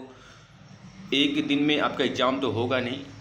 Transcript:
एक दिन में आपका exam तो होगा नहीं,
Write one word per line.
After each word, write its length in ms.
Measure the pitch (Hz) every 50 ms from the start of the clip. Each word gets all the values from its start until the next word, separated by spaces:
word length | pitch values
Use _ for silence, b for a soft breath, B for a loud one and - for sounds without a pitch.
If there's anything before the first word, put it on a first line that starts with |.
| 127 - B B B B B B B B B B - - - - - - - - - - 139
एक 320 | 139 147 143 143 151 143
दिन 160 | - 143 143 147
में 160 | 151 147 135
आपका 240 | 98 120 - - 131
exam 360 | 120 127 - 127 127 131 135
तो 100 | 135 117
होगा 280 | 101 113 123 127 131 127
नहीं, 220 | 123 120 131 139 - - - -